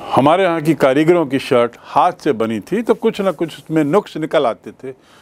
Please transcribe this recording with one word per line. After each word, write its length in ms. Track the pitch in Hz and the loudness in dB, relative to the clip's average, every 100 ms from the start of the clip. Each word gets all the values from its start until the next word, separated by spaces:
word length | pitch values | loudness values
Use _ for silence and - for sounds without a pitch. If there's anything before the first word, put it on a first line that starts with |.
| - 123 | -4 2
हमारे 240 | 139 180 | 2 4
यहाँ 180 | 185 165 | 2 0
की 140 | 151 | -2
कारीगरों 520 | 139 135 139 160 175 135 | 2 2 4 4 2 2
की 120 | 135 | -4
शर्ट 380 | - 123 120 - | 0 2 2 -4
हाथ 320 | - 143 175 | -4 0 0
से 200 | - 156 | 0 -4
बनी 280 | 113 113 110 | -2 -2 -4
थी 220 | - 208 | -4 -4
तो 120 | 233 | -2
कुछ 260 | 214 226 - | -2 -2 -2
ना 120 | 190 | -4
कुछ 260 | 151 170 - | -4 -8 -8
उसमें 260 | - 156 | -4 -2
नुक्स 320 | 147 196 - 160 | 2 0 -2 -10
निकल 300 | 156 165 123 | -2 0 0
आते 260 | 104 110 | -4 -12
थे, 200 | - 131 - _ - | -16 -16 -18 _ -20